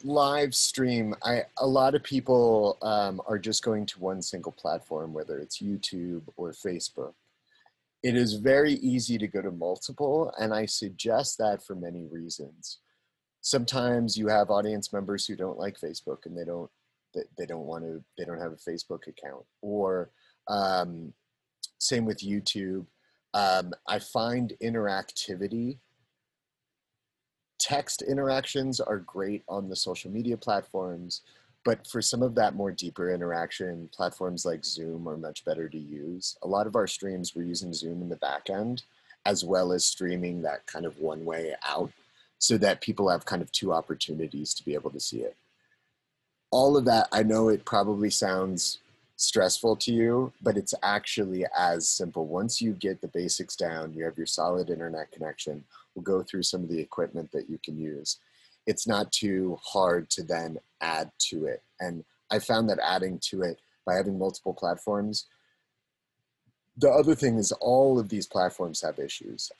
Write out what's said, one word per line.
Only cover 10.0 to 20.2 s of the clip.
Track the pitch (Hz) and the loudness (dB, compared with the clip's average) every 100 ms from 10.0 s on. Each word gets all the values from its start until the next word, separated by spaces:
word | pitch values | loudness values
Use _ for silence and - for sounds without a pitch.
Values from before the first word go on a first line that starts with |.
| 143 151 165 - | 2 2 0 -2
and | 110 | -2
I | 107 107 | 0 -2
suggest | - 101 90 113 113 139 - | -2 -6 -4 0 2 2 0
that | 107 101 | 0 0
for | - | -4
many | 95 87 87 | -10 -8 -8
reasons. | 80 82 82 - 71 80 - - _ _ _ _ _ _ | -10 -10 -8 -10 -12 -14 -16 -16 _ _ _ _ _ _
Sometimes | - 139 117 131 123 120 117 101 | 0 0 0 0 2 2 2 0
you | 107 | 4
have | 107 104 | 4 6
audience | 101 104 104 - | 4 2 -2 -4
members | 101 98 101 | -4 -2 -4
who | - 92 | -4 -4
don't | 92 58 | -6 -4
like | 101 95 | -6 -6
Facebook, | 80 - - 67 80 | -8 -8 -8 -10 -10
and | 87 | -10
they | |
don't, | 85 85 82 _ _ _ _ | -8 -8 -10 _ _ _ _
they, | - - - | -10 -10 -10
they | 85 | -8
don't | 82 76 | -8 -8
want | 82 | -8
to, | 82 80 - - | -8 -10 -12 -12
they | |
don't | 85 85 | -10 -8
have | 85 | -10
a | 80 | -10
Facebook | - 85 - 82 - | -8 -8 -8 -10 -12
account. | - 71 67 - _ | -16 -14 -14 -18 _
Or, | 104 104 98 92 85 _ | -6 -2 0 0 -4 _